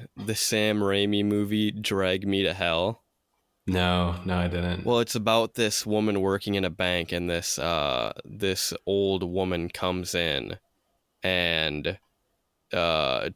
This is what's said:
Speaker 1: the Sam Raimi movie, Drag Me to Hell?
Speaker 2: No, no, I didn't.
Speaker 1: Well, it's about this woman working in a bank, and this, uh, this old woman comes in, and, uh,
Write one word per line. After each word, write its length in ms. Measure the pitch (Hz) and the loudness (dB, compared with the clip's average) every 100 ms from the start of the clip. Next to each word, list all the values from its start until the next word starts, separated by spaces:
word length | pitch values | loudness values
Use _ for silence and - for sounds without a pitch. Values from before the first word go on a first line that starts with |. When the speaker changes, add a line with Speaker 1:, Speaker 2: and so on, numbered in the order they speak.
| 123 - | -12 -8
Speaker 1:
the 180 | 101 107 | -4 -2
Sam 440 | - 107 107 104 | 0 2 2 2
Raimi 420 | 98 98 101 104 104 | 2 2 2 2 2
movie, 460 | 104 101 107 107 | 2 2 0 0
Drag 560 | 104 107 98 92 92 98 | -2 -2 0 2 0 0
Me 160 | 98 | 0
to 100 | 90 | 0
Hell? 500 | 90 87 82 95 113 _ _ _ _ _ _ - | 0 0 2 0 -4 _ _ _ _ _ _ -2
Speaker 2:
No, 540 | 92 90 90 87 87 92 | 2 4 4 2 -2 -2
no, 120 | 90 | 0
I 100 | 87 | 0
didn't. 380 | 87 87 87 113 | -2 -2 -2 0
Speaker 1:
Well, 140 | 120 | 0
it's 160 | 117 117 | 0 -2
about 400 | 107 113 113 - | 2 2 2 0
this 300 | 107 - 110 | 0 0 0
woman 360 | 107 107 101 | 0 2 2
working 340 | 95 98 - 98 | 2 0 0 0
in 80 | 92 | 0
a 40 | |
bank, 420 | 85 90 87 82 | 0 0 0 -2
and 180 | 87 87 | -2 -2
this, 300 | 85 - - | -2 -2 -2
uh, 540 | 80 82 71 64 55 - - | -2 0 0 0 -2 -8 -14
this 480 | 104 98 92 - - - | -4 -2 0 -2 -4 0
old 380 | 98 98 92 | 2 2 2
woman 460 | 90 90 92 87 85 | 0 -2 0 -2 -4
comes 460 | - 92 92 85 87 | -2 -2 -2 -2 -2
in, 420 | 85 69 50 - _ _ _ _ _ _ | 0 -2 -4 -10 _ _ _ _ _ _
and, 760 | 95 90 87 82 78 73 76 98 _ _ _ _ _ _ _ | -2 0 0 0 0 -2 -4 -6 _ _ _ _ _ _ _
uh, 560 | 90 85 78 69 62 82 | 0 2 2 0 0 -4